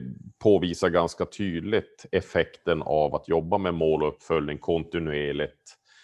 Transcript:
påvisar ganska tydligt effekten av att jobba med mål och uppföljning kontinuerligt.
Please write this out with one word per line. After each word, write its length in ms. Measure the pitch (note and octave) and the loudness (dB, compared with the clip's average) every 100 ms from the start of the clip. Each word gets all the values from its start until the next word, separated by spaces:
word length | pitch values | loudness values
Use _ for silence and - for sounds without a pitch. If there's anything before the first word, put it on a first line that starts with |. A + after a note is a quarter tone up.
| B1+ - - - | -4 -14 -18 0
påvisar 460 | A2 G2 F2 E2+ F#2 | 4 4 4 0 2
ganska 360 | F2 E2 - F2 | 2 2 -2 -6
tydligt 800 | - G2 E2+ F#2 G#2+ - - - | -6 -4 -4 -2 -2 -2 -12 -4
effekten 720 | F2+ - F2+ D#2+ - - D#2+ | -4 0 0 -2 -2 -2 -2
av 340 | - D2+ D2 D2 | 0 0 0 -2
att 120 | - | 0
jobba 300 | E2 D#2+ G2+ | 0 0 0
med 160 | F#2 | 0
mål 300 | E2+ D#2+ D#2 | 0 2 2
och 60 | D2+ | 0
uppföljning 480 | D#2 - E2 D2 D2 | -4 -2 -2 -2 -6
kontinuerligt. 1160 | - E2+ D#2 E2+ D#2+ D2 D2 C#2+ D2 - - - _ - | -2 -2 -2 -6 -4 -4 -4 -4 -6 -8 -20 -20 _ -20